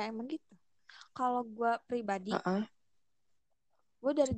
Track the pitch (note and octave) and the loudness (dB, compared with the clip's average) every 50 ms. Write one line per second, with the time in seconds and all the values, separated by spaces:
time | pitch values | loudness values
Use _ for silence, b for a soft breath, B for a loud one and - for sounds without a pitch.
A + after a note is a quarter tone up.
0 | G#3 A3 A3+ A3 A#3+ C#4 D#4 - _ _ F#3 - _ _ _ _ _ - b b | -2 -4 -4 -6 -6 -6 -8 -8 _ _ -20 -20 _ _ _ _ _ -20 b b
1 | b b - - B3+ B3 B3 B3 A#3+ A3+ G#3+ A3+ A#3 A#3 A#3 - _ - A#3+ A#3+ | b b -4 0 0 2 2 0 -2 -4 -4 0 2 2 2 0 _ -4 -4 -2
2 | G#3+ G3+ G3 F#3+ F#3 G#3 G3 - - F3+ F#3+ G#3 A3 - _ _ _ _ _ _ | 0 0 -2 -2 -2 -2 -2 0 2 2 2 2 0 -2 _ _ _ _ _ _
3 | _ _ _ _ _ _ _ _ _ _ _ _ _ _ _ _ _ _ _ - | _ _ _ _ _ _ _ _ _ _ _ _ _ _ _ _ _ _ _ -4
4 | A#3 C#4 C#4+ D4+ C#4 C4 A#3 | -2 0 4 4 2 2 2